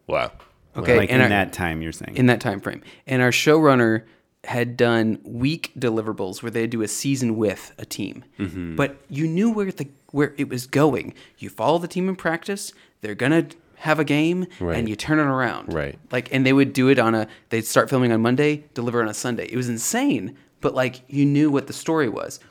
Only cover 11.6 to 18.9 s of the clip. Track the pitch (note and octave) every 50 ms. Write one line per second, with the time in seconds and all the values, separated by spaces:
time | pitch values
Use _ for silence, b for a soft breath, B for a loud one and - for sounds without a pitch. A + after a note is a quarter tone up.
11.6 | A2 B2 D#3 E3+ E3+ E3 - F#3 F3+ F#3+ F#3+ F#3 - E3+ D#3+ E3 - - G3+ G#3
12.6 | - - b b b b b _ - G#2+ G#2 G2+ A#2+ C3 D#3 E3 D#3 C#3+ - -
13.6 | _ _ _ - - D3+ D#3 D3 D#3 C#3 C#3+ D3 D#3 E3 F3 F#3 F#3 F3+ - -
14.6 | F#2 E2+ E2+ - A#2 A2 G#2+ G2+ - - D#3 D#3 D3+ C#3+ C3+ C3 B2+ A#2 E2+ A1+
15.6 | G1+ - E2+ D#2+ D2 C#2+ C#2 - - - - B2+ A#2+ - - C3+ C3+ C3 C3+ C#3
16.6 | C#3 C#3 - - B2+ C3 C#3 B2 A#2 A2+ A2+ A2+ A2 A2 B B B _ - A2+
17.6 | A2 - - C3 A#2 A2+ D3 C3 B2+ A#2+ A2+ A2 A2+ A#2 B2 C3 D3 D3+ D3+ D3
18.6 | D3 - - - A#2 A#2+